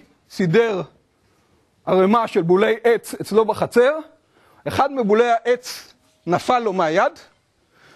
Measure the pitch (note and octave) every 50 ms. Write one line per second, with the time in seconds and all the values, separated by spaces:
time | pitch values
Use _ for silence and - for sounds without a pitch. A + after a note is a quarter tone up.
0 | - _ _ _ _ _ - - F#3+ E3 E3 A3+ A#3 A3+ G3 F3+ D#3 - _ _
1 | _ _ _ _ _ _ _ _ _ _ _ _ _ _ _ _ _ - F#3 F#3
2 | F#3+ G3 A3+ A#3 A3 - - G3+ F3 E3+ F3+ F#3+ A3 A3 A3+ A3 - A#3 A3+ G3
3 | - - - - D3+ - G3 A3 A3 G#3+ G#3 - E3+ - - A#3 B3 C#4 D#4 D#4
4 | D4+ - _ _ _ _ _ _ _ _ _ _ _ D3 - - C#4 C#4+ C#4 C4
5 | A3 F#3+ G#3 A3+ A#3+ A#3+ A#3 A3+ - A#3+ B3 A#3+ - - - - - - _ _
6 | _ _ _ _ _ E3 F3 C#3+ - - B3 A#3+ A#3 G#3 F#3 F#3+ E3+ D#3 D#3+ G3
7 | B3 D4 - - - _ _ _ _ _ _ _ _ _ _ _ _ _ _